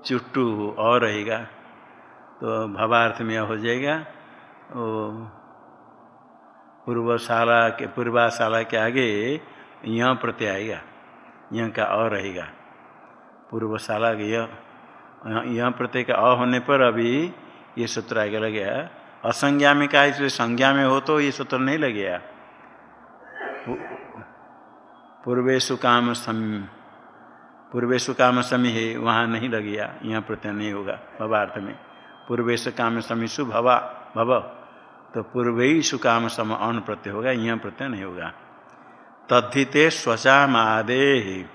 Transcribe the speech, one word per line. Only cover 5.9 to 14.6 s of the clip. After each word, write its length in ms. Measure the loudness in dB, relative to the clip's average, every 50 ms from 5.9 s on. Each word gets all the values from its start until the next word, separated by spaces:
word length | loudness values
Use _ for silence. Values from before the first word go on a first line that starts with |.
| -20 -20 -20 -20 _ -20 _ _ _ -20 -20 -20 -20 -20 -20 -20 -20 -14 -8
पूर्वशाला 800 | -4 -4 -2 0 0 0 -2 0 0 2 2 4 4 6 6 4 4
के, 180 | 2 -2 -8
पूर्वाशाला 760 | -8 -6 -4 -4 0 4 4 4 4 2 0 0 2 2 0
के 140 | 0 0 0
आगे 640 | 0 0 2 2 0 0 0 0 -2 -2 -2 -4 -6 -8 -16 -20 -20 -20 -20 -20 -14 -8
यह 300 | -6 -2 0 2 2 0
प्रत्यय 340 | 0 -2 -6 -4 -4 -4 -4
आएगा, 320 | -2 -4 -6 -8 -8 -10 -12 -18 -20 -20 -20 -20 -20 -20 -20 -20 -20 -20 -16 -10
यह 160 | -6 -4 -4 -4
का 160 | -2 -2 -2
अ 220 | 0 0 0 0
रहेगा। 420 | 0 -2 -4 -6 -6 -8 -8 -12 -12 -16 -20 -20 -20 -20 -20 -20 -20 -20 -20 -20 -20 -20 -20 -20 -20 -20 -20 -20 -10
पूर्वशाला 640 | -8 -6 -4 -4 -4 -6 -4 -4 -2 0 0 0 0
के 160 | 0 -2 -2
यह, 180 | -2 -2 -4 -6 -10 -18